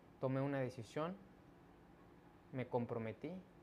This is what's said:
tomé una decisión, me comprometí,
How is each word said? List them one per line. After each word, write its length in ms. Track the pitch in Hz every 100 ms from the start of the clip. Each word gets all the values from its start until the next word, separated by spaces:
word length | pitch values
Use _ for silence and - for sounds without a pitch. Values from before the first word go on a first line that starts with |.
| - -
tomé 200 | 131 131
una 200 | 139 139
decisión, 560 | 127 - 113 151 160 196 - - - - - - - - - - - - -
me 160 | 135 120
comprometí, 640 | 123 117 117 110 110 151 185 - -